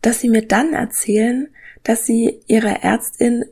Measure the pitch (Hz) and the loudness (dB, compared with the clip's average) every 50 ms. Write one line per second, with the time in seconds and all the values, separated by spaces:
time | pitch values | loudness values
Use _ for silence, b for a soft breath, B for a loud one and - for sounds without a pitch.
0 | - 226 240 - - 240 226 220 220 220 202 208 269 330 302 - 240 226 - - | -2 0 0 0 2 2 2 2 2 2 0 0 0 0 -2 -2 -4 -4 -6 -6
1 | - - 208 214 220 240 247 254 277 302 B B B B B B B - 226 226 | -2 0 0 2 2 0 0 -2 -4 -8 B B B B B B B -2 -2 -2
2 | - - 233 226 226 - - - - - 220 220 220 208 196 - - 185 208 233 | 0 0 0 2 2 0 -2 -4 -2 0 2 2 2 0 -2 -2 0 0 0 0
3 | - - - - 240 240 240 240 - - | -2 -6 -4 0 0 0 0 0 -4 -6